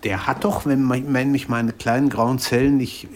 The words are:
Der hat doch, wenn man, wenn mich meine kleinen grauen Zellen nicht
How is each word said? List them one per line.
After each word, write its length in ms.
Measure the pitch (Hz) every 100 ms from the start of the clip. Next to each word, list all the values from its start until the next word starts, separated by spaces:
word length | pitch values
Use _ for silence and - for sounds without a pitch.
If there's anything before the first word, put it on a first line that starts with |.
Der 220 | 107 92 -
hat 180 | 131
doch, 220 | 208 185 147
wenn 160 | 135
man, 320 | 131 127 139
wenn 180 | 131 135
mich 160 | 139 -
meine 260 | 117 117
kleinen 360 | - 117 120 143
grauen 300 | 127 113 131
Zellen 380 | - 123 139 139
nicht 300 | 123 - 92